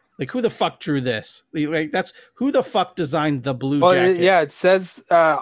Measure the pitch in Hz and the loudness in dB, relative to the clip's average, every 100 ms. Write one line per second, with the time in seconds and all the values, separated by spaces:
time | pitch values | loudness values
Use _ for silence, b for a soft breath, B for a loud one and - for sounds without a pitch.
0 | b - 135 254 240 247 175 - - 143 | b -12 -8 -4 -4 -2 -4 -4 -4 -4
1 | 127 110 - - _ 165 151 160 156 185 | -2 -6 -8 -18 _ -6 -4 -4 -4 -4
2 | 185 b b _ 262 269 - 214 180 - | -6 b b _ -2 0 0 -2 -4 -4
3 | 151 156 151 143 127 123 135 143 175 180 | -4 -2 -2 -2 -4 -6 -2 2 4 4
4 | 180 180 175 185 147 - 180 190 185 - | 2 2 4 2 0 0 2 2 0 -14
5 | _ 170 160 143 | _ 4 4 2